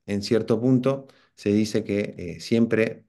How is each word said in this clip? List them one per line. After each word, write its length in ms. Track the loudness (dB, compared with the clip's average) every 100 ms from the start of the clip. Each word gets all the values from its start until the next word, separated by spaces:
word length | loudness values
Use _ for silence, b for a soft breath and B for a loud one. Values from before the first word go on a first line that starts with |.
| -6
En 160 | -6
cierto 380 | 0 0 2 0
punto 460 | 2 2 2 -2 B B B
se 160 | -6 0
dice 320 | 2 2 -2
que, 300 | -2 -2 -4 -8
eh, 240 | -12 -12
siempre 640 | -2 2 2 2 0 -4